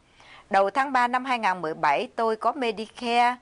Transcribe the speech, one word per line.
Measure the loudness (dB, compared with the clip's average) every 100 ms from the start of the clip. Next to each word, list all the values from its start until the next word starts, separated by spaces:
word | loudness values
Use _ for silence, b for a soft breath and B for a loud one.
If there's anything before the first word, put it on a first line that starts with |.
| B B B B B
Đầu | 2 2
tháng | 0 0
ba | 0 0
năm | -2
hai | -2 -2
ngàn | 0 -2
mười | -4
bảy, | 0 2 2 -2 -2
tôi | -2 0
có | -2
Medicare | -2 -4 -4 -8 -8 0 2 2 0